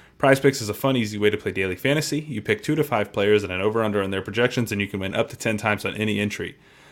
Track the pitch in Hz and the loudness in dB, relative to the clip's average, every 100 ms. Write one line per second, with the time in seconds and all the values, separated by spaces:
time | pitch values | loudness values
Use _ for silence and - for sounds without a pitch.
0 | - - 139 135 139 131 104 101 135 131 | -20 0 4 6 6 2 -2 -2 0 0
1 | 107 104 104 104 104 95 95 90 131 151 | -2 2 2 2 -2 -2 -2 -2 0 0
2 | 147 151 151 110 - 107 - 151 147 113 | 0 -4 -4 -6 -2 -2 0 -2 0 0
3 | 104 - 101 107 98 90 104 113 110 101 | -2 0 4 4 2 -2 0 0 0 0
4 | 98 95 92 104 123 127 113 101 98 101 | 0 -2 -4 0 0 0 -2 -2 -4 -4
5 | 95 107 113 - 117 107 113 104 - - | -4 -2 -4 -4 -4 -2 0 -2 -4 -2
6 | 110 104 104 - 90 - _ - - | -2 0 -2 -4 -10 -12 _ -20 -20